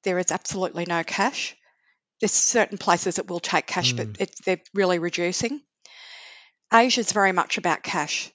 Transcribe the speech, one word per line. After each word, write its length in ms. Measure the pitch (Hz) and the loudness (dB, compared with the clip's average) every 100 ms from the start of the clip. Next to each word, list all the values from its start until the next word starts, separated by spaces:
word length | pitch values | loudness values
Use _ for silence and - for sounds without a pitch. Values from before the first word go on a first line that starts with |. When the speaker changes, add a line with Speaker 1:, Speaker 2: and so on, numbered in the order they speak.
Speaker 1:
There 160 | 196 180 | 0 0
is 120 | 180 | 0
absolutely 540 | 185 - 196 185 170 175 | -2 -6 -4 -4 -4 -2
no 180 | 170 | -2
cash. 520 | 160 - 220 - - - _ _ _ _ _ _ | -2 0 0 0 -8 -10 _ _ _ _ _ _
There's 120 | 208 | 0
certain 440 | - - 233 202 202 | 2 2 2 0 0
places 380 | - 175 190 170 | 2 2 2 -4
that 120 | - | -6
will 120 | 175 | -8
take 260 | - 160 - | 0 -2 0
cash, 280 | 185 127 | -2 0
but 200 | 123 110 | -2 -6
Speaker 2:
Mm. 20 | 107 | -4
Speaker 1:
it's, 200 | - - | -6 -4
they're 200 | - 180 - 196 | -2 -2 -2 0
really 240 | 185 175 | 2 2
reducing. 640 | 170 175 175 180 233 285 _ _ - - - - - - - _ _ | 0 -2 -2 -2 -4 -6 _ _ -20 -20 -20 -20 -20 -20 -20 _ _
Asia's 380 | 226 247 247 220 | 6 6 2 0
very 180 | 208 196 | 2 4
much 260 | 180 - - | 2 0 -2
about 240 | 175 156 | 0 -2
cash, 480 | - 170 151 - - | -2 -4 -2 -4 -6